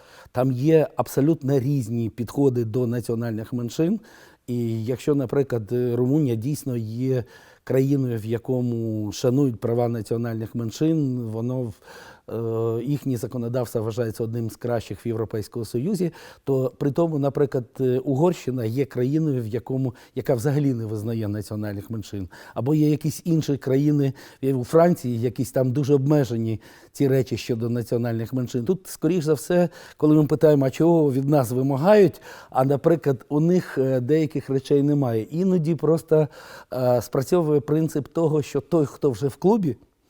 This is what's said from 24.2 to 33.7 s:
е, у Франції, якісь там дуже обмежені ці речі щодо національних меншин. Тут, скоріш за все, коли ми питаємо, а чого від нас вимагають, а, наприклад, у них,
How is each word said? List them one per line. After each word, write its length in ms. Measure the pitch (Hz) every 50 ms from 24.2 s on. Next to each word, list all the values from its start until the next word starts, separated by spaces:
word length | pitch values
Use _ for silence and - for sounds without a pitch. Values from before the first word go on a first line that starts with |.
| - - - - -
е, 100 | 135 135
у 100 | 127 123
Франції, 580 | - - 160 170 180 170 - - 123 120 113
якісь 300 | 117 127 - - 123 -
там 200 | - 135 131 131
дуже 220 | 117 143 139 123 143
обмежені 680 | 139 131 143 151 147 135 107 120 117 113 110 110 - - - - - - _
ці 160 | _ - 143 131
речі 300 | 131 135 120 - 120 107
щодо 320 | - - 123 110 117 117
національних 640 | 117 120 110 - 127 117 117 120 113 113 117 110 131
меншин. 320 | 127 123 117 - 127 120
Тут, 220 | 180 190 180 - -
скоріш 380 | - - - 156 180 185 139
за 80 | 156 156
все, 360 | 135 - - 175 175 175 160 - - - - - -
коли 180 | 151 151 151
ми 120 | 156 151 -
питаємо, 380 | 156 - - 156 151 139 135
а 40 | 131
чого 420 | - - 156 170 170 160 151 143
від 180 | 123 135 139 139
нас 220 | 151 147 127 104
вимагають, 680 | 123 127 131 139 139 131 151 190 214 214 196 151 - - - - - - - -
а, 160 | - 131 135
наприклад, 600 | 139 143 131 - 165 170 156 - 143 131 110 - -
у 100 | 143 151
них, 380 | 160 170 180 180 175 -